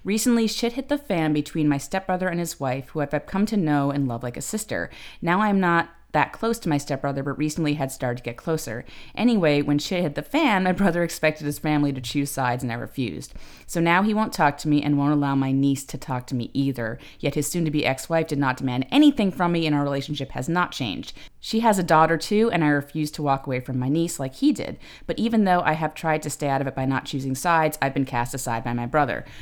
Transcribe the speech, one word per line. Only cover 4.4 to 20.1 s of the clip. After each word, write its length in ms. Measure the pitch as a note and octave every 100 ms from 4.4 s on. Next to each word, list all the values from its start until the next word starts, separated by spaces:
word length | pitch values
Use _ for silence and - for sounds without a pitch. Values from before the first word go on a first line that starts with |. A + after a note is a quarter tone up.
sister. 480 | - G#3+ - F#2+ - - - -
Now 200 | E3+ F3+
I'm 180 | G#3+ G3
not 300 | F3+ E3+ E3 - -
that 180 | D3+ C#3+
close 280 | - A3+ A#3
to 100 | F3+
my 80 | D3
stepbrother, 460 | - C#3 C#3+ C#3
but 120 | C3+ C3+
recently 340 | D3+ D3+ D#3
had 180 | D3 C3+
started 260 | - B2+ B2
to 60 |
get 140 | A#2+ A#2
closer. 480 | - D#3+ - A2+ - - - -
Anyway, 480 | A3+ A3+ E3 D3
when 160 | C#3+ D3
shit 240 | - F#3
hit 100 | E3+
the 80 | C#3+
fan, 420 | D3+ D4 D4+ G3+
my 80 | F#3
brother 300 | F3+ G3+ E3+
expected 420 | E3+ - D#3 D3+
his 140 | D3 C#3+
family 340 | D#3 D3+ D3
to 80 | C3+
choose 300 | B2+ D3 C#3
sides, 320 | - B2+ B2
and 100 | B2+
I 40 | A#2
refused. 580 | A#2+ - A#2 D2+ - - - - -
So 140 | F3
now 240 | E3 F3
he 100 | G#3
won't 180 | G#3 G#3+
talk 280 | - D#3 C#3+
to 80 | D#3
me 120 | D3
and 120 | C#3+ C#3+
won't 180 | C#3+
allow 200 | D3+ C#3+
my 180 | C#3 C3+
niece 320 | C3+ C#3 C3+ -
to 120 | B2+
talk 300 | - B2+ -
to 80 | B2+
me 160 | A#2
either. 460 | - C#3 B2 A2+ A#2 - -
Yet 140 | D3
his 140 | D3+ C#3+
soon-to-be 360 | F3+ D#3+ D3
ex-wife 440 | - C3 - E3 D#3+
did 100 | C#3+
not 200 | C#3 B2+
demand 280 | C3+ B2 C3
anything 400 | C#4 D4+ C#4+ G3+
from 220 | F3+ F3
me, 120 | E3+ D#3+
and 100 | D3
our 60 |
relationship 520 | C#3+ C#3 C#3